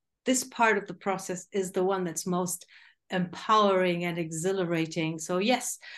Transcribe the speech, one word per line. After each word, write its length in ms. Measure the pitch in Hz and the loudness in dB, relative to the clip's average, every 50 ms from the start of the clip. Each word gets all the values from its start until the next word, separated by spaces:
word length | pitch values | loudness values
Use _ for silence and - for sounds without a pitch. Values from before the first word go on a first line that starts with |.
| _ _ _ _ _ | _ _ _ _ _
this 200 | - 262 254 - | 0 0 0 0
part 340 | - - - 240 220 214 202 | -4 0 2 4 4 4 2
of 80 | 196 | 0
the 80 | - 180 | -4 -10
process 520 | - - 202 190 185 - - 185 180 - - - | -6 -4 -4 -4 -2 -4 -6 -8 -8 -8 -6 -4
is 200 | 202 190 180 185 | -2 -2 0 0
the 120 | 196 185 | 0 2
one 200 | 185 196 185 185 | 2 2 0 -2
that's 220 | 170 160 - - | -4 -4 -6 -4
most 400 | 185 180 180 185 180 - - - - - - - - _ _ _ _ | -2 -2 -2 -2 -2 -4 -8 -10 -18 -20 -20 -20 -20 _ _ _ _
empowering 960 | - 185 180 180 - - - - 220 214 214 202 196 185 185 180 175 170 175 | -2 -2 -2 -2 -4 -8 0 4 4 6 6 6 4 4 4 2 0 0 -2
and 140 | 175 170 170 | -4 -2 -4
exhilarating. 1000 | 170 160 165 160 160 185 196 196 180 165 170 165 160 156 160 170 160 160 165 160 | -4 -6 -6 -4 -2 -2 0 0 0 0 0 0 -2 -2 -2 -2 -2 -2 -2 -4
So 200 | 160 - 180 180 | -6 -4 -2 0
yes, 400 | 196 220 254 240 - - - - - - - | 2 2 2 0 0 -6 -10 -10 -12 -18 -18